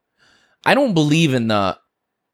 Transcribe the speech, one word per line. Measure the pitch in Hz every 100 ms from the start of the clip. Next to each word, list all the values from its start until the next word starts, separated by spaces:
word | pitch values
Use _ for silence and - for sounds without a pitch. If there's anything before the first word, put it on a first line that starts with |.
| _ _ _ _ _ _ -
I |
don't | 220 285
believe | 165 151 156 160
in | 131 113
the, | 107 95 - _ _ _ _ _